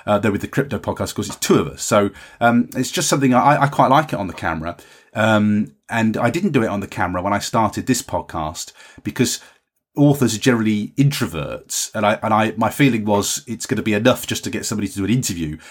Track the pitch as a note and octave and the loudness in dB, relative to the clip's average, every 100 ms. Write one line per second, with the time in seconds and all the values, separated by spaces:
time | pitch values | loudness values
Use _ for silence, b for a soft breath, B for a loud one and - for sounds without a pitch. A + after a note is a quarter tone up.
0 | B G#2 A2 G2+ - - - G2+ - F#2+ | B 0 0 -2 -4 -4 -4 -6 -6 -6
1 | G2+ - G2+ - - D3+ D#2 C2 - G#2+ | -6 -6 -8 -4 2 2 2 -6 0 2
2 | G2+ - B B A#2+ A#2+ A#2+ - B2+ - | 2 -2 B B 2 4 2 -2 -4 -2
3 | - D3+ C3+ B2 C#3 D3 C#3+ - B2 C#3 | 0 2 4 4 4 4 2 2 4 4
4 | D3+ - F#2 - F#2 D#2+ E2 - b b | 2 -4 -6 -6 -4 -4 -6 -10 b b
5 | b A2 A2 G#2+ G#2 G#2 G#2+ - - A#2 | b 0 4 4 4 2 0 -6 -8 0
6 | A2+ G#2+ - D3 F#3+ C3+ A2 G2+ F#2+ - | 0 2 0 0 0 2 0 -2 -6 -4
7 | F2+ F2+ F#2+ G2+ - - G#2+ - - B2 | -2 -2 0 -2 -2 0 0 0 -2 -2
8 | - E2+ - E2+ D#2 D#2+ - - B B | -2 -6 -6 -6 -6 -8 -14 -16 B B
9 | - - A#2+ - B B B _ _ - | -8 -2 -2 -4 B B B _ _ 2
10 | D3 C#3 A#2 G#2+ C3+ A#2 A2 G#2 G#2 - | 4 4 2 0 -2 0 0 -2 -2 0
11 | C#3 - A2 D#2+ C#2 B1 - - - A2 | 0 0 -4 -6 -8 -10 -10 -8 -8 -2
12 | G#2 - A2 G#2+ A2 A2 A2 - C#3+ A#2 | 0 0 0 0 0 0 -2 2 2 2
13 | G#2 G#2 G2 - - A2+ - A2 G#2+ G#2 | 0 0 0 -4 -8 -10 -6 -4 -2 2
14 | A#2+ A#2+ - A2+ - - - G#2+ G2+ G2+ | 2 2 -2 -6 -6 -8 -6 -4 -4 -4
15 | G2 B2+ A#2+ F2 D#2 D2+ B | 0 0 0 -4 -6 -8 B